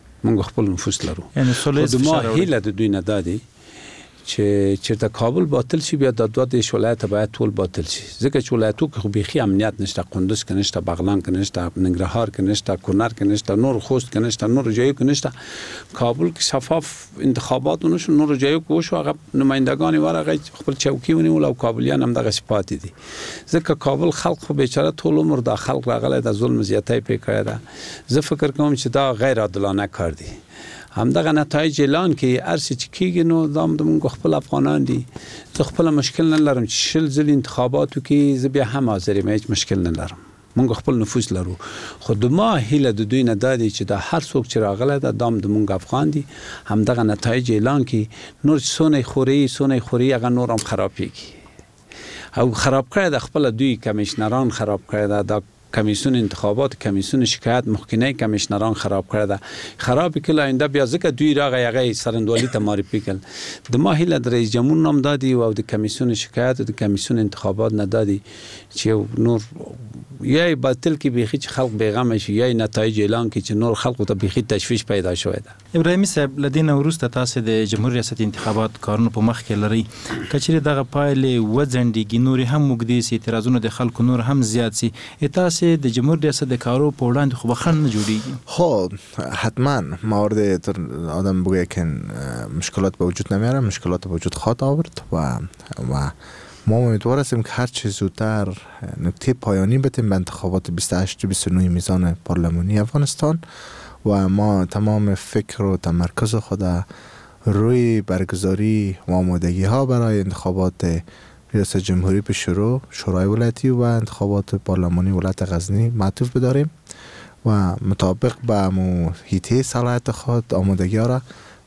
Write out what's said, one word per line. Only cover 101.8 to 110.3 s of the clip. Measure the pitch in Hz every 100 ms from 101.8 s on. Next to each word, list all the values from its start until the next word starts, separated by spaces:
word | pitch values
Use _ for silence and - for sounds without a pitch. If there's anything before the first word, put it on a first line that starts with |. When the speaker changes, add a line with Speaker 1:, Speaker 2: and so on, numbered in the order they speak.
| 87 92 87 85 -
Speaker 3:
پارلمانی | 87 82 85 90 104
افغانستان | 107 143 143 - 151 165 - - - - - - 107
و | 101 95
ما | 98 107 98 87
تمام | 104 107 107 101 95
فکر | - 110 - -
و | 98 92
تمرکز | 85 85 87 - 107 110
خود | - 98 92 87 - - - - - - 117
روی | 101 113 123 120 110
برگزاری | 98 92 95 92 95 95 107 107 101 95 -
و |
آمادگی | 90 90 87 87 90
ها | 95 127 135
برای | 123 117 104
انتخابات | 95